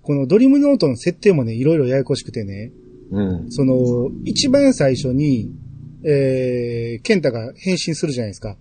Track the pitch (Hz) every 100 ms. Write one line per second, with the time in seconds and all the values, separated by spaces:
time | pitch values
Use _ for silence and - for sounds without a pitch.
0 | - 143 131 202 262 285 285 277 156 120
1 | 175 175 208 165 113 113 139 165 123 135
2 | 131 139 - 113 98 98 117 - - -
3 | - 98 95 87 - - 131 127 123 120
4 | 135 - 127 - 277 277 277 - 139 127
5 | 131 127 151 123 101 - - - - -
6 | 160 143 135 131 127 123 120 117 117 117
7 | - 202 147 117 113 - 190 180 - 151
8 | 165 123 110 95 107 95